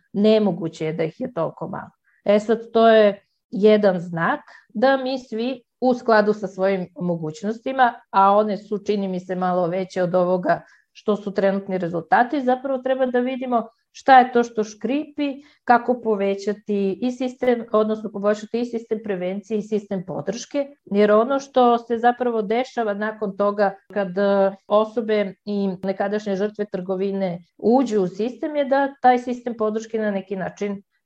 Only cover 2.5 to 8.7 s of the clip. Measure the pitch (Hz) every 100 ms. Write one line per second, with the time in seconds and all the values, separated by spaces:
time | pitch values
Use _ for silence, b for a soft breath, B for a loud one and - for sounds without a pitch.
2.5 | 226 226 226 226 220 208 202 _ _ _
3.5 | 196 214 214 202 180 175 165 175 294 -
4.5 | - _ 214 254 269 262 269 262 220 240
5.5 | 254 _ - 254 247 - 220 208 214 190
6.5 | - 190 190 175 - 175 170 156 156 202
7.5 | 226 262 262 247 240 _ 196 196 202 214
8.5 | 190 -